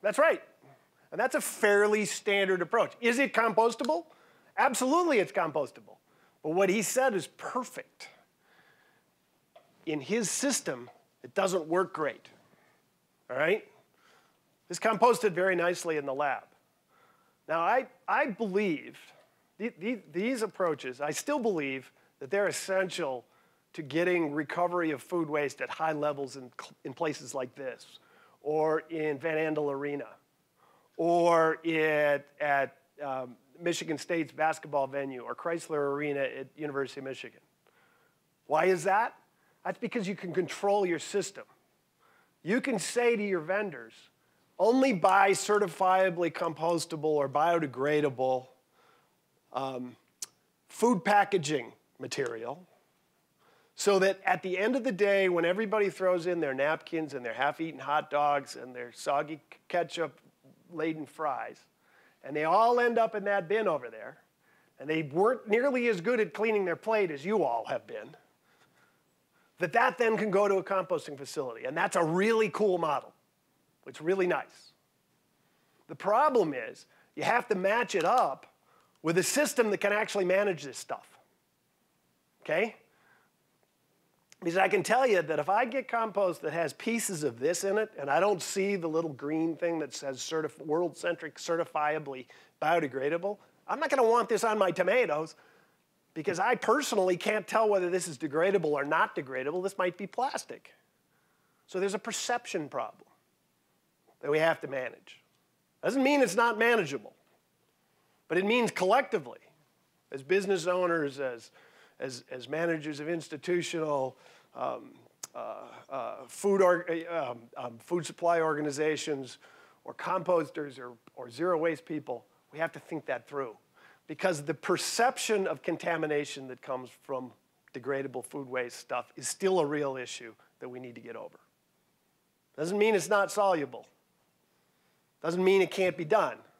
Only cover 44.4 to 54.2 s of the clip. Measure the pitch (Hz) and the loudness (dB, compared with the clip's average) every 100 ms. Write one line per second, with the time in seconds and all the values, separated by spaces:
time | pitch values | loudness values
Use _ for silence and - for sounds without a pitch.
44.4 | _ _ 202 254 269 202 190 190 196 190 | _ _ 4 6 4 4 6 6 6 4
45.4 | - 208 202 156 190 185 190 170 175 - | 2 2 2 0 4 4 4 2 -2 -2
46.4 | 170 151 165 170 156 160 151 151 139 139 | -6 -2 0 0 -2 -4 0 0 0 2
47.4 | 160 170 151 123 139 151 147 123 131 131 | 2 2 0 -2 0 2 2 0 0 0
48.4 | 127 _ _ _ _ _ _ _ _ _ | -4 _ _ _ _ _ _ _ _ _
49.4 | _ - 135 131 123 113 _ _ - _ | _ -6 -6 -8 -10 -14 _ _ -18 _
50.4 | _ _ _ - 233 220 202 208 196 196 | _ _ _ 0 2 4 4 4 4 0
51.4 | 143 151 113 - _ _ 131 - 127 117 | 0 -4 -4 -16 _ _ -10 -4 -4 -4
52.4 | 113 151 180 _ _ _ _ _ _ _ | -10 -10 -14 _ _ _ _ _ _ _
53.4 | _ _ _ - - 196 190 190 | _ _ _ -2 2 6 4 2